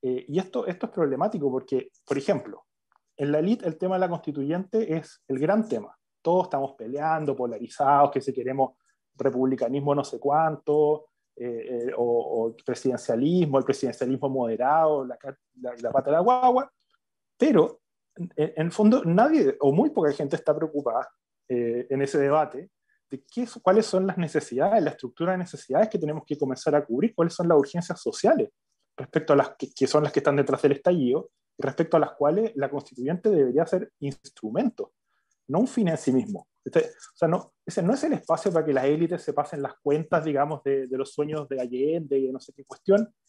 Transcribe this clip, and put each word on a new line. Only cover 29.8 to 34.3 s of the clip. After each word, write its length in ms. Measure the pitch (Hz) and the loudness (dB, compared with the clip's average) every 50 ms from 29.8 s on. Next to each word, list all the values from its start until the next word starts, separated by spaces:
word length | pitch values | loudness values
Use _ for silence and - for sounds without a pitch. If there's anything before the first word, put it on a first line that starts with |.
| - | -2
son 160 | - - 151 147 | 2 2 2 2
las 100 | 147 - | 2 0
que 80 | 151 | 0
están 160 | 139 156 139 | 2 2 2
detrás 260 | 139 139 - 135 131 - | 2 2 0 0 2 2
del 100 | 143 139 | 2 2
estallido, 580 | 139 - 180 180 175 135 120 127 160 - - _ _ _ _ _ | 4 2 0 2 2 2 0 0 0 -2 -6 _ _ _ _ _
y 60 | _ - | _ -6
respecto 340 | 135 135 - 170 160 - | -6 -2 -2 -2 2 2
a 40 | 165 | 2
las 120 | 147 - - | 2 0 -2
cuales 400 | - 143 143 156 196 226 220 226 | 0 0 2 2 2 0 -2 -2
la 120 | 143 143 135 | -4 -4 -4
constituyente 600 | 143 143 143 - - - 123 135 165 180 - 220 | -4 -8 -10 -10 -12 -8 -6 -4 -4 -2 0 2
debería 340 | 208 160 139 127 123 147 165 | 4 4 4 4 4 0 0
ser 280 | - - 180 202 - _ _ | 2 0 -2 -4 -6 _ _
instrumento, 920 | - 139 139 - _ - | -8 -8 -8 -10 _ -20